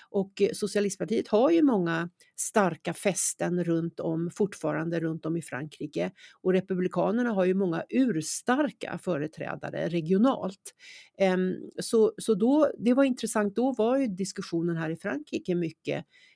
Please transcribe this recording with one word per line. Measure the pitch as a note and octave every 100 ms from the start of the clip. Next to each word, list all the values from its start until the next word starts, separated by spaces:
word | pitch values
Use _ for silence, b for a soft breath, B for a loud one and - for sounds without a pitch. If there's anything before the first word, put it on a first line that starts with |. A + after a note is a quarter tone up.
| B
Och, | G3+ G3 -
eh, | G3
Socialistpartiet | - G3+ G#3 G3+ - E3+ A3+ -
har | G#3+ C#4+
ju | E4+
många | D4 G#3 E3+ E3 F3 - b b
starka | - A3 F#3 E3 -
fästen | E3 G#3 - - - E3+ F3
runt | E3+ E3 E3+ -
om, | E3 E3 E3+ -
fortfarande | G3+ - D3+ D3+ E3 E3+
runt | D#3+ E3 D#3+
om | E3+
i |
Frankrike. | - B2+ D3 - D3+ E3 F#3 - B B
Och | F#3
Republikanerna | F#3 F#3+ F3+ F3+ F3 F3 A3+ A#3+
har | G3 F#3
ju |
många | F#3+ F#3+ E3 -
urstarka | B3 C4 D#3+ D#3 - - C4 D4 - - F3
företrädare | F#3 D3+ D#3 - C#3 C#3+ C#3+ C#3 D#3+
regionalt. | E3+ D#3 F#3+ C4 - F#3+ - - - B B B B
Ehm, | F#3+ F#3 F#3 - - -
så, | - A3+ G#3 -
så | G3+
då, | G3 A#3 D4 D4+ -
det | A#3
var | B3+
intressant, | C#4 B3+ A3+ A3 G#3 G3+
då | C4
var | A#3+ A3 C4+
ju | C4
diskussionen | F3+ F#3+ - - E3+ E3+ E3
här | D#3+
i | E3
Frankrike | G3 C#4+ - - - F3
mycket | E3 - - D3 - b b